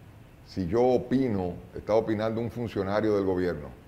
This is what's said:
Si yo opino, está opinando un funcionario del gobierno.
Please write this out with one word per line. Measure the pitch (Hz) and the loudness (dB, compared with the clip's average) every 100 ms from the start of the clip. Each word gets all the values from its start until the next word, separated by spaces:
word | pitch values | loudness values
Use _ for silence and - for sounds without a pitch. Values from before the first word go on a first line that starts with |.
| - - - - - | -20 -20 -20 -20 -12
Si | - 90 | -6 0
yo | 113 | 2
opino, | 123 127 - 127 131 98 90 87 - - | 4 4 2 0 2 0 -4 -6 -12 -10
está | - 110 | 0 2
opinando | 110 107 110 113 | 2 0 -2 -2
un | 117 | -6
funcionario | 117 117 107 95 104 110 104 | -6 -6 -4 -2 0 2 2
del | 95 | 2
gobierno. | 90 90 80 73 - | 0 0 -2 -8 -16